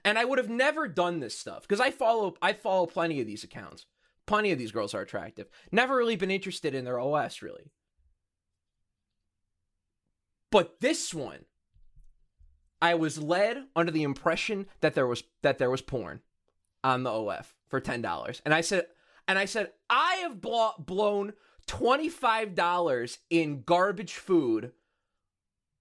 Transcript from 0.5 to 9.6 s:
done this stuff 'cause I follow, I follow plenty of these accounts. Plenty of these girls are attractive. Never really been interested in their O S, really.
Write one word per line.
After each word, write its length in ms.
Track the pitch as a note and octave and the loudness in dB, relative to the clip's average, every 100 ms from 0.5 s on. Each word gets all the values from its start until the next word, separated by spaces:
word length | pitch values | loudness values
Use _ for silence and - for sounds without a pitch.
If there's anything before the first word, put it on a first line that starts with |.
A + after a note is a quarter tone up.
| A#3 C4+ D4+ C#4+ | 0 0 0 -4
done 320 | E3+ F3 E3+ | 0 0 0
this 180 | A#2 - | -6 -10
stuff 300 | - F2+ - | -12 -12 -4
'cause 140 | G3+ | 0
I 100 | C4+ | 0
follow, 440 | C4+ A3+ A#3 G3 - | 2 2 2 0 0
I 120 | F#3 | -2
follow 320 | - A3+ F#3+ F3+ | 0 0 2 2
plenty 340 | F#3+ E3 D3 | 0 -2 0
of 80 | A2 | -4
these 160 | G#2 | -6
accounts. 420 | - B2+ F2+ - - _ _ _ - | -12 -14 -16 -18 -20 _ _ _ 0
Plenty 260 | G#3 G#3+ | 2 2
of 60 | D3+ | 0
these 120 | A2+ | -2
girls 220 | G#2 G2+ | -4 -4
are 80 | G#2 | -4
attractive. 480 | F#2+ G2+ D#2+ - G2 - - | -6 -8 -10 -14 -16 -16 -4
Never 240 | G3+ B3+ C4+ | 0 2 2
really 180 | A#3 G#3+ | 2 0
been 160 | F#3 | 0
interested 420 | F#3+ G3 F3 D#3 | -2 -4 -6 -4
in 120 | C3+ B2 | -4 -4
their 160 | B2 | -2
O 140 | B2+ D3 | 0 0
S, 260 | A#2 - | -2 -6
really. 320 | - - - _ _ _ _ _ _ _ _ _ _ _ _ _ _ _ _ _ _ _ | -14 -14 -20 _ _ _ _ _ _ _ _ _ _ _ _ _ _ _ _ _ _ _